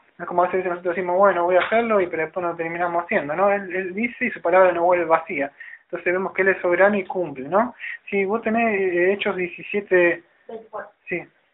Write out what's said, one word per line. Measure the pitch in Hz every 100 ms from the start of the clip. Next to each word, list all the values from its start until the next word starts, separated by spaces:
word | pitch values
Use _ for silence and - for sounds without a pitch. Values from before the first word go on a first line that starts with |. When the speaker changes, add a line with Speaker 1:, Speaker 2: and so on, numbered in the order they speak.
| _ -
Speaker 1:
No |
es | 175
como | 175
a | 180
veces | 185
nosotros | 185 175 180 175
decimos, | 180 180
"Bueno, | 202 175
voy | 170 180
a |
hacerlo", | 170 226 233 214
y | 175
pero | 160
después | 160 185 175
no | 170
terminamos | 165 170 175 170
haciendo, | 175 208 151 160
¿no? | 202
Él, | 202 196 180
él | 190
dice | 185 240 - 240
y |
su | 165
palabra | 170 180 185
no | 170
vuelve | 170 175
vacía. | 160 160 - 143 139 - - -
Entonces | _ 170 180
vemos | 180 185
que | -
él | 190
es | 185
soberano | 180 175 196 208
y |
cumple, | 185 190 165 135 139
¿no? | 185 247 - - - -
Si | 202
vos | 190 220
tenés, | 226 226 233 202
eh, | 190 175 180
Hechos | 202 208 185
diecisiete. | 180 - 165 202 202 180 170 170 _ _ -
Speaker 2:
Veinticuatro. | 226 - 208 - _ -
Speaker 1:
Sí. | 175 147 _ _